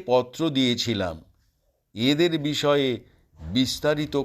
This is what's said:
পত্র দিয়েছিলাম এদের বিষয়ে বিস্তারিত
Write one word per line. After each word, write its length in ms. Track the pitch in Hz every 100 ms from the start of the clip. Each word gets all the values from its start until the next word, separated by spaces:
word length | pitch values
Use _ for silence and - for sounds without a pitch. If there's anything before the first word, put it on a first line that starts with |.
| 185
পত্র 440 | 127 123 - 160
দিয়েছিলাম 720 | 135 127 120 120 101 92 80 - _ _ _ _ _ _
এদের 440 | 101 127 147 175 160
বিষয়ে 600 | 143 143 147 143 135 113 - _ _ _
বিস্তারিত 840 | 80 104 131 - 147 151 151 143